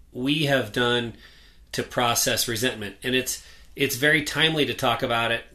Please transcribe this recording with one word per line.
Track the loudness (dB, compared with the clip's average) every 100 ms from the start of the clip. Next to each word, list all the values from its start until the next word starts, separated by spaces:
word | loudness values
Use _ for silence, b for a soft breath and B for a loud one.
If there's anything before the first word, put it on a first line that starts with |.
| -16
we | -6 0 0 2
have | 2 0
done | 0 2 2 0 -10 B B B B B
to | -8
process | -4 0 2 2 0 0 -2
resentment. | -2 -2 -4 -10 -8
And | -2 -2
it's, | -2 -8 B B B -2
it's | -2 2
very | 2 2
timely | 0 0 2 2 0
to |
talk | 0 0 0
about | 0 0 0
it | -2 -4